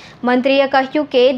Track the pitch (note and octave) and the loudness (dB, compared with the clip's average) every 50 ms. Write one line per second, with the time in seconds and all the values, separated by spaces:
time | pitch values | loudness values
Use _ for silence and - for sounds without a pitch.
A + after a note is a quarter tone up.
0 | - - - - - A#3+ B3 B3+ B3 C4+ C4+ C#4 C4+ C4 C#4 C4+ C4 C4 - D4+ | -20 -20 -14 -8 -4 -2 -2 0 0 0 0 0 0 0 0 -2 -2 -2 -4 -4
1 | D4 D4 - B3 B3 C4+ C4+ | -4 -2 0 2 2 2 0